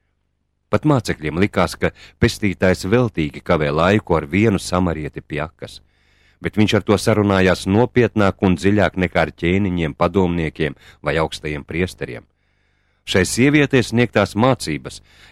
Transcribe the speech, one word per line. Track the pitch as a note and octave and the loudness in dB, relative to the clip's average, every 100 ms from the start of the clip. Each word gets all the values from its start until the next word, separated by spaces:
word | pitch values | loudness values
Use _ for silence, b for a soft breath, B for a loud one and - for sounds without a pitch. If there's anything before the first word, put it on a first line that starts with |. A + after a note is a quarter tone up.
| _ _ _ _ _ _ _ | _ _ _ _ _ _ _
Pat | - D3+ | -2 2
mācekļiem | C3+ - E2 D2+ D#2 | 0 0 -6 -4 -2
likās, | G2+ G2 F2 - | -2 0 -2 0
ka | E2+ - B B | -6 -6 B B
pestītājs | A#2 - G#2 E2+ F#2 F2 F#2 | -2 0 -4 0 0 0 2
veltīgi | A#2+ A#2+ - D2+ - | 0 0 -2 -6 -6
kavē | - E2+ D2+ D2+ | -2 0 0 0
laiku | F2 G#2+ - D#2+ | 2 2 2 -2
ar | D2 | 0
vienu | F#2 A2 F#2+ | 0 2 0
samarieti | - F2+ F2+ D#2 C#2+ - | -2 -2 -2 -4 -8 -12
pie | - D2 | -10 -8
akas, | D#2 - - - _ _ _ _ _ _ | -8 -12 -18 -18 _ _ _ _ _ _
bet | E2+ G2+ | -6 0
viņš | G#2 G#2+ | 2 2
ar | - | 2
to | G2 | 0
sarunājās | - G#2+ G2+ F#2+ F#2 F2 F#2+ | 2 2 2 4 2 2 2
nopietnāk | G2+ B2 B2 A2+ G#2+ G2 - | 2 2 2 0 2 0 2
un | G2 E2+ | 0 2
dziļāk | F#2+ G#2 F2 F#2 | 0 2 0 0
nekā | F2 F2+ D#2 | -2 0 -2
ar | - | -2
ķēniņiem, | E2+ F#2+ G2+ F2+ D#2+ C2+ | -2 0 -2 -2 -4 -2
padomniekiem | F2 F#2+ F2+ F2 D#2 - D2+ C#2 b b | -2 0 0 -2 -4 -4 -6 -6 b b
vai | D2 D2+ | -4 -2
augstajiem | D#2+ - D2+ D2+ C2+ | -4 -6 -10 -10 -8
priesteriem. | D#2+ F#2 - - A#1 - _ _ _ _ _ _ _ | -6 -6 -6 -12 -12 -18 _ _ _ _ _ _ _
Šai | - G2 F2+ | -2 0 0
sievietei | - C#3 D3 C#3 C3 | 2 4 4 4 2
sniegtās | - A2+ A#2+ A2 G2 G2+ | 0 0 0 2 0 2
mācības | B2+ B2+ - D2 B1+ - b b b | 0 0 -4 -8 -10 -18 b b b